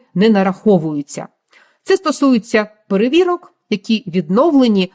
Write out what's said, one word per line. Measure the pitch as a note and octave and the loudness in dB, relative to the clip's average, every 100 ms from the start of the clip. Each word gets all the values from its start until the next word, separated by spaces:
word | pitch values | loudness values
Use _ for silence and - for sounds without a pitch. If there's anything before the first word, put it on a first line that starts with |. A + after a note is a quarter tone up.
| _ | _
не | F3 A3 | 0 2
нараховуються. | G3+ F#3+ F#3 G#3+ F#3 D#3+ D3+ C#3+ - - _ _ _ _ _ | 2 0 -2 0 2 0 -6 -8 -12 -14 _ _ _ _ _
Це | - F#4+ | -4 -2
стосується | D#4 - C#4 A#3+ - A3 G#3 _ _ | -2 0 0 0 0 -4 -4 _ _
перевірок, | G3 B3 D#4+ F4+ F4 - _ _ | -2 0 0 0 -2 -8 _ _
які | G#3 - G#3+ - | -8 -4 -4 -2
відновлені | F3+ D3+ G3+ E4 C#4 B3 G3 F3+ | -6 -2 0 2 2 2 2 -2